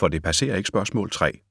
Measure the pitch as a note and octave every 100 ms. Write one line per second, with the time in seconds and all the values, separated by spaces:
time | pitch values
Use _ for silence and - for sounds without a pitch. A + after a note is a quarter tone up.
0 | F#2+ D#2 E2+ D#2+ C#3 G2 G2+ A2+ G2 A#2+
1 | G2 - D#2 - _